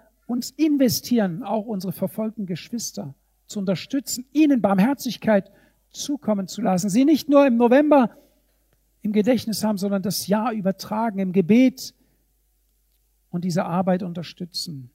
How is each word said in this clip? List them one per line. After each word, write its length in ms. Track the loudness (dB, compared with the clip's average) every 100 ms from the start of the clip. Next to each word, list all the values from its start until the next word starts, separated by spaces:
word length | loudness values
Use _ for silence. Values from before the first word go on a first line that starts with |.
| _ _ -8
uns 240 | -6 -6
investieren, 920 | -2 0 2 2 0 -2 0 0 -4
auch 240 | -6 -6 -4
unsere 260 | -8 -6
verfolgten 540 | -6 -6 -4 -8 -6 -8
Geschwister 680 | -8 -8 -10 -10 -10 -12 -14 _ _ -12
zu 120 | -6
unterstützen, 680 | -4 -4 -4 -6 -6 -10 -4
ihnen 300 | 2 4 4
Barmherzigkeit 880 | 2 4 2 0 -6 -4 0 0 0 _ _ _ _
zukommen 580 | -14 -8 -6 -4 -4 -4
zu 140 | -4
lassen, 260 | 0 0 0
sie 160 | 2
nicht 240 | 4 2 4
nur 180 | 4 6
im 100 | 4
November 600 | 4 6 6 6 4 -2 _ _ _ _ _ _ _ _
im 100 | -2
Gedächtnis 500 | 0 2 2 0 -4
haben, 160 | -2 -2
sondern 240 | -2 -2
das 240 | -2 -4 -2
Jahr 260 | 0 0
übertragen 680 | -2 -4 -4 -6 -4 -4 -2
im 140 | -2
Gebet 600 | 0 4 6 4 2 -16 _ _ _ _ _ _ _ _ _ _ _ _ _ _
und 140 | -6
diese 200 | -2 -2
Arbeit 380 | -2 -2 0 0
unterstützen. 880 | -2 -10 -12 -14 -12 -10 -10 -12 -16